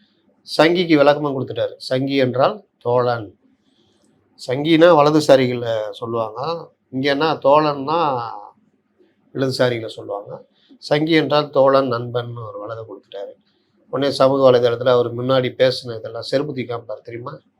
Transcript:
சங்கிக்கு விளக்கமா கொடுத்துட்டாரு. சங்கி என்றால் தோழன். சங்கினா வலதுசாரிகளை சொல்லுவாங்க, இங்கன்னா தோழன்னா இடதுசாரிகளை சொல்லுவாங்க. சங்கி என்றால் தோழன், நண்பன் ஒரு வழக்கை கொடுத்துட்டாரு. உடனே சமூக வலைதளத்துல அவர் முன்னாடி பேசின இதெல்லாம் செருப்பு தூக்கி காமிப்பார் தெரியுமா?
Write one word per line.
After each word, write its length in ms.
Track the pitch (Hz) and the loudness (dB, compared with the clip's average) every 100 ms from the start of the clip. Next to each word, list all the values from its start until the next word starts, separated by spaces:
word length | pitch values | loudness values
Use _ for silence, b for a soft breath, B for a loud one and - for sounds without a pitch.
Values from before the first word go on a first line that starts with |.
| _ _ _ _ - | _ _ _ _ -6
சங்கிக்கு 460 | - 160 175 165 151 | 2 2 2 2 4
விளக்கமா 340 | 143 147 147 | 4 2 -2
கொடுத்துட்டாரு. 440 | 135 117 113 107 - | -6 -6 -6 -6 -8
சங்கி 380 | - 131 139 139 | -6 -4 0 0
என்றால் 380 | 123 120 160 214 - _ | 0 2 0 0 -12 _
தோழன். 480 | 120 123 123 117 98 - _ _ _ _ _ _ _ _ _ _ | -2 0 0 -2 -8 -18 _ _ _ _ _ _ _ _ _ _
சங்கினா 480 | - 131 156 156 175 | -8 -4 2 6 8
வலதுசாரிகளை 800 | 156 147 151 151 135 127 123 120 110 107 | 8 6 4 6 6 4 -2 -4 -4 -6
சொல்லுவாங்க, 500 | 101 117 117 110 113 147 165 151 _ _ | -8 -6 -4 -6 -6 -8 -8 -12 _ _
இங்கன்னா 400 | 131 143 139 160 135 | -4 -2 0 0 0
தோழன்னா 560 | 139 151 156 143 139 165 151 123 113 104 104 _ _ _ _ _ _ _ _ | 4 4 4 -2 -4 -2 0 -2 -6 -12 -18 _ _ _ _ _ _ _ _
இடதுசாரிகளை 540 | 127 135 127 123 117 110 | -6 -4 0 -2 -2 -8
சொல்லுவாங்க. 440 | - 110 104 - - - b b b | -14 -10 -10 -10 -18 -20 b b b
சங்கி 300 | - 151 160 | -4 -2 2
என்றால் 380 | 160 135 147 143 | 0 2 0 0
தோழன், 380 | 139 135 135 135 | 2 4 4 2
நண்பன் 440 | 117 120 120 120 117 | -4 -6 -8 -8 -12
ஒரு 220 | 110 104 | -14 -14
வழக்கை 260 | 104 113 | -14 -14
கொடுத்துட்டாரு. 480 | 107 101 _ 98 101 - _ _ _ _ _ | -16 -20 _ -16 -14 -18 _ _ _ _ _
உடனே 180 | 131 143 | -4 -4
சமூக 300 | 123 135 139 | 2 2 4
வலைதளத்துல 460 | 131 123 120 117 127 | 4 4 2 0 2
அவர் 220 | 123 117 | 2 0
முன்னாடி 360 | 117 127 131 127 123 | -4 0 0 0 0
பேசின 400 | 131 127 120 113 | 0 0 -8 -12
இதெல்லாம் 260 | 113 113 | -12 -14
செருப்பு 300 | - 139 147 | -6 -4 -4
தூக்கி 140 | 131 117 | -8 -8
காமிப்பார் 360 | 113 110 107 | -10 -10 -14
தெரியுமா? 320 | - 117 127 151 _ | -14 -14 -14 -16 _